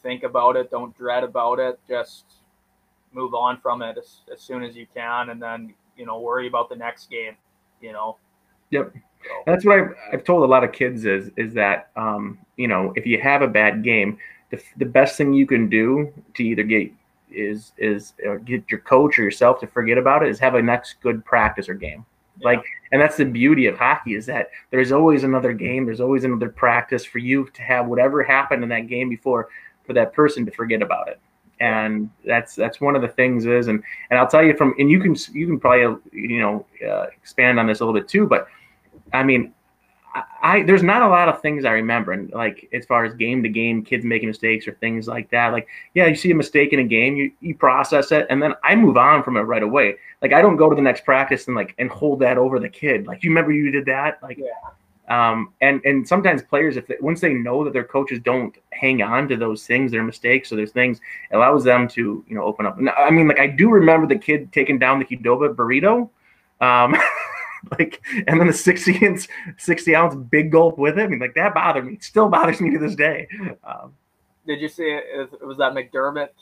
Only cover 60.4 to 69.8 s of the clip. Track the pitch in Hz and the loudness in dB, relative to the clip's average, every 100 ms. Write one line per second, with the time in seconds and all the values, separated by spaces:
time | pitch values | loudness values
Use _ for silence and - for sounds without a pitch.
60.4 | - 110 104 123 127 117 - - - 104 | 0 -6 -4 -2 -2 -2 -10 -18 -2 2
61.4 | 123 147 127 123 120 - 110 104 - 110 | 4 4 4 4 2 -4 -4 -6 -10 -6
62.4 | 104 107 104 - 131 - 143 160 156 143 | -6 -4 -4 -2 -2 2 4 6 4 4
63.4 | 143 139 214 214 160 160 156 127 - 151 | 2 4 6 6 8 6 4 0 0 -4
64.4 | - - 135 135 127 139 131 123 117 127 | -2 -2 0 0 2 0 -2 -4 0 2
65.4 | 147 117 117 135 190 240 233 _ _ _ | 0 -2 -2 2 2 0 -2 _ _ _
66.4 | _ - 127 123 123 - - - - - | _ -2 4 4 4 2 0 -4 -12 -12
67.4 | - - - - 160 - - 240 190 165 | -14 -16 -10 -4 -4 -4 -10 -6 0 2
68.4 | 175 151 185 180 185 180 208 180 - - | 2 2 0 2 0 2 2 0 -8 -16
69.4 | 180 - - 170 | -16 -10 -4 -2